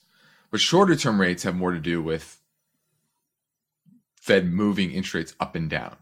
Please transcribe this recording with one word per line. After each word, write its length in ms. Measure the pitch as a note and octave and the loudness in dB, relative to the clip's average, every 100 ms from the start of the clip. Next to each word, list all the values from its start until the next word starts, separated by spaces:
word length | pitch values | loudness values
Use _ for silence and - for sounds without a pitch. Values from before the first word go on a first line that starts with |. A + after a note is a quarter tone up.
| _ _ _ _ _ | _ _ _ _ _
But 80 | A2 | -2
shorter-term 600 | - E3+ G3 D3+ B2+ G#2 | 2 4 4 4 2 2
rates 240 | F2+ F2 | 2 0
have 120 | G2 | -4
more 160 | F2+ F2+ | -2 -2
to 80 | F2 | -2
do 220 | E2 E2+ | -2 -2
with 340 | D#2+ D#2+ - - _ _ _ _ _ _ _ _ _ _ _ _ _ _ _ _ _ | -2 -6 -8 -20 _ _ _ _ _ _ _ _ _ _ _ _ _ _ _ _ _
Fed 360 | _ - G2 F2+ | _ 2 2 4
moving 400 | F2+ G#2 G2 F2+ | 0 0 0 -2
interest 220 | E2 F2+ | -4 -4
rates 220 | F2 E2 - | -6 -8 -6
up 160 | - | -6
and 140 | E2 D#2+ | -4 -4
down, 260 | D2+ G#1+ - | -6 -8 -16